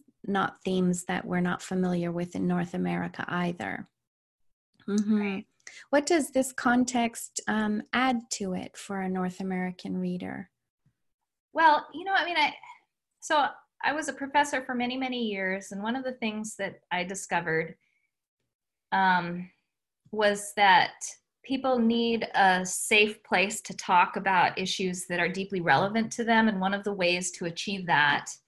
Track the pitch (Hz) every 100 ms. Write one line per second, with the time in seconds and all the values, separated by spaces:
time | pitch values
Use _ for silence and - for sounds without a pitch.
0 | _ _ - 196 185 - - 185 185 180
1 | - 180 - 180 180 180 - 185 185 180
2 | 170 170 175 185 180 180 175 180 180 175
3 | 175 - - 175 175 175 98 - - _
4 | _ _ _ _ _ _ _ _ - 202
5 | 208 214 202 196 - _ - - - 285
6 | 294 349 262 262 262 - 247 247 247 247
7 | 233 233 - - - 214 214 214 - 233
8 | 262 240 - - 196 180 - - - 196
9 | 185 185 185 180 190 185 185 180 196 185
10 | 180 180 185 - 190 _ _ _ _ _
11 | _ _ _ _ _ 294 320 294 - 294
12 | 381 381 320 330 294 - - - _ _
13 | _ _ - 311 269 - _ _ - 294
14 | 294 277 277 285 285 262 262 247 247 254
15 | 262 247 226 196 190 190 196 196 214 254
16 | 262 254 226 214 220 - 196 - _ 180
17 | 180 190 - 175 175 160 165 - _ _
18 | _ _ _ _ _ _ _ _ _ 196
19 | 190 180 170 175 180 _ _ _ _ _
20 | _ 214 208 202 - - 202 175 - -
21 | - - _ _ - 262 262 254 226 233
22 | 233 226 - - 190 185 185 - - 214
23 | 214 214 - 196 196 220 - - - 180
24 | 190 202 190 185 151 - 185 - 185 180
25 | - 175 175 185 196 190 170 139 196 220
26 | 220 - 226 226 220 190 190 202 202 202
27 | 175 180 180 - 175 170 - 196 175 151
28 | 147 143 - -